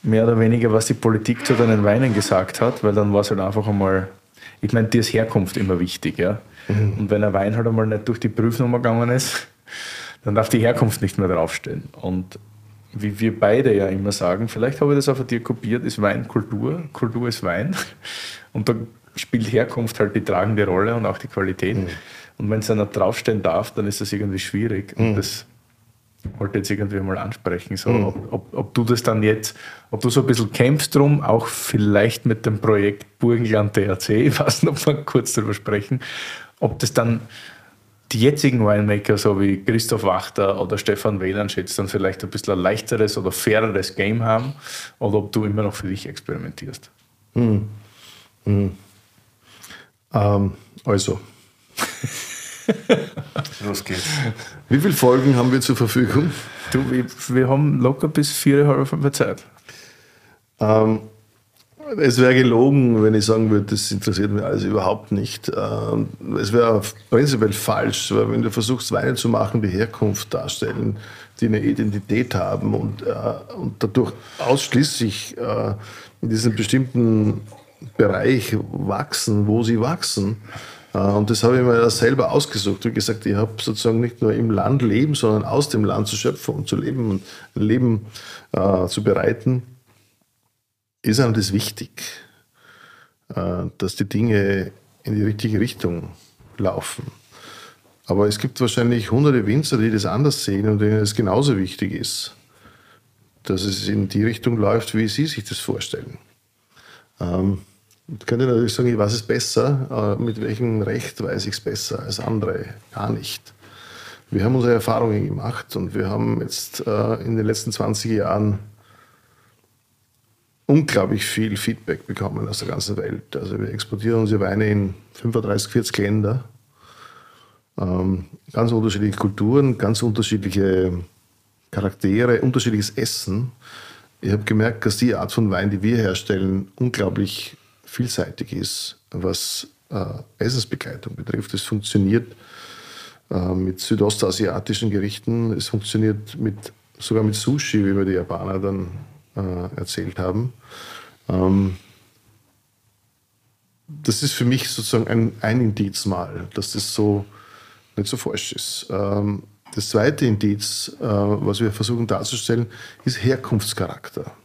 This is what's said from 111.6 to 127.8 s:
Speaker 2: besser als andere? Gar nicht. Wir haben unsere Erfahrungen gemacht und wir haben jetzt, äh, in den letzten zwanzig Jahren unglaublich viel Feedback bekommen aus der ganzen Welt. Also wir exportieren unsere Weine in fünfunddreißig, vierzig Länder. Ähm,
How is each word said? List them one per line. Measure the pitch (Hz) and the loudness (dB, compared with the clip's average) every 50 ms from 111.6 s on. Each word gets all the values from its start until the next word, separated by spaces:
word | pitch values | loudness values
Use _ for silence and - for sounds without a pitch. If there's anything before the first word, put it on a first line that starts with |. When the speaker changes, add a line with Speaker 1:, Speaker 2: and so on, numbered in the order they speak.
Speaker 2:
besser | - - - 107 - - - - | -6 -6 -6 -6 -6 -6 -6 -8
als | - - 101 - | -6 -6 -6 -4
andere? | - 110 110 107 95 92 95 - - - - - - _ - | -2 -2 -2 0 0 -2 -4 -4 -6 -10 -14 -18 -20 _ -8
Gar | 101 101 113 | -6 -4 -4
nicht. | 113 110 - - - - _ - - _ - - - - - - - - - - - - _ _ | -4 -4 -4 -10 -12 -12 _ -20 -20 _ -20 -20 -20 -20 -20 -20 -20 -20 -20 -20 -20 -20 _ _
Wir | - 107 95 | -2 0 2
haben | 113 127 | 2 2
unsere | 131 120 120 | 4 4 4
Erfahrungen | 120 110 - - 113 113 117 113 104 104 98 | 4 4 2 0 0 2 2 2 0 0 0
gemacht | 101 - 98 - 131 127 - - _ - | -2 -4 -4 -4 -6 -8 -8 -10 _ -6
und | 98 95 - 98 | -6 -6 -4 -4
wir | 107 101 95 | -4 -2 -2
haben | 104 110 110 113 113 110 | -2 -2 0 0 0 -2
jetzt, | 113 117 - - - - - - - | -4 -6 -8 -10 -10 -10 -10 -8 -4
äh, | 113 107 104 110 110 113 | -2 0 0 0 0 -2
in | - - 113 113 | -4 -2 -2 -2
den | 110 107 | 0 0
letzten | 107 110 - - 113 | 0 0 -2 -4 -6
zwanzig | 104 - 104 107 107 - - 117 | -4 -2 -2 -2 -2 -2 -2 -2
Jahren | 110 104 101 - 90 104 107 107 101 101 - - - _ _ _ - - - _ _ _ _ _ _ _ _ _ _ _ _ _ _ _ _ _ _ _ _ _ _ _ _ _ _ _ _ _ _ _ _ | 0 0 0 0 0 2 2 0 0 -2 -6 -14 -20 _ _ _ -20 -20 -20 _ _ _ _ _ _ _ _ _ _ _ _ _ _ _ _ _ _ _ _ _ _ _ _ _ _ _ _ _ _ _ _
unglaublich | - 139 156 147 - - 101 98 98 104 104 - | 4 4 4 4 4 2 2 2 2 0 -2 -2
viel | - - 110 110 110 101 101 | -2 -2 -2 0 0 -2 -2
Feedback | - 117 110 - - - 80 - - | -2 -4 -4 -4 -4 -6 -6 -6 -6
bekommen | - - - 98 101 101 107 107 101 | -10 -6 -4 -4 -4 -2 -4 -4 -4
aus | 104 - | -6 -6
der | - 95 | -6 -6
ganzen | - 95 95 101 101 | -6 -6 -4 -4 -4
Welt. | 98 - - - - - _ - | -4 -4 -6 -6 -8 -10 _ -8
Also | - - 98 101 104 | -8 -6 -6 -6 -6
wir | 104 107 | -6 -6
exportieren | 104 107 - - - 101 107 113 117 113 | -6 -8 -8 -8 -8 -4 0 2 2 2
unsere | 110 104 110 104 | 4 4 2 2
Weine | 101 92 98 104 107 107 | 2 2 2 2 2 2
in | 104 104 101 95 92 - - _ | 2 2 0 0 -4 -10 -16 _
fünfunddreißig, | _ - - 117 113 113 104 104 101 107 - - | _ -6 -6 -2 -2 0 0 0 -2 -2 -2 0
vierzig | - 127 107 - - - | 0 0 0 0 -2 -2
Länder. | 101 101 107 107 104 101 120 131 - - - _ _ _ _ _ - - - - - - - - - - - _ _ _ _ _ _ _ _ | 0 2 2 2 2 2 0 -2 -4 -8 -20 _ _ _ _ _ -20 -20 -20 -20 -20 -20 -20 -20 -20 -20 -20 _ _ _ _ _ _ _ _
Ähm, | - | -6